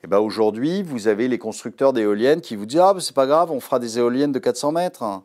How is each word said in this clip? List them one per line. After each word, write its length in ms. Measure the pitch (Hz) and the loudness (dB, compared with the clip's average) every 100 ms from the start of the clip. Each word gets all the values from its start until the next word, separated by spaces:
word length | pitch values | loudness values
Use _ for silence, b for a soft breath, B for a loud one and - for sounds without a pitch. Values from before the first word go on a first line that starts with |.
Et 60 | - | 2
ben 100 | 98 | 2
aujourd'hui, 640 | 107 104 107 107 143 185 | 2 2 0 0 -4 -4
vous 240 | 185 127 104 | -4 -2 0
avez 220 | 104 127 | 0 0
les 100 | 120 | -2
constructeurs 540 | 110 101 123 - 135 | -4 -10 -12 0 2
d'éoliennes 480 | 127 107 104 123 165 | 2 0 2 2 2
qui 160 | - 107 | -2 -10
vous 100 | 104 | -4
disent : « 140 | 147 | 4
Ah, 100 | 185 | 4
ben 80 | 190 | 4
c'est 140 | - | -2
pas 120 | - 135 | -2 2
grave, 260 | 151 175 | 2 2
on 80 | 143 | -4
fera 180 | - 131 | -2 -4
des 200 | 120 113 | -2 0
éoliennes 340 | 120 123 147 | 0 2 0
de 80 | 131 | 0
quatre 160 | 127 120 | -2 -2
cents 160 | 147 | -2
mètres. » 320 | 160 180 175 113 95 | -2 -4 -4 -8 -8